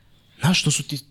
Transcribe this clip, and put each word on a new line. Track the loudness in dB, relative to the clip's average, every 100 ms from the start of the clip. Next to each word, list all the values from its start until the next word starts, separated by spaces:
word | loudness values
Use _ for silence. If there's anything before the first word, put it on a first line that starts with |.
| -20 -20 _ -2
znaš, | 2 2
to | 2
su | -2
ti, | -4 -10 -12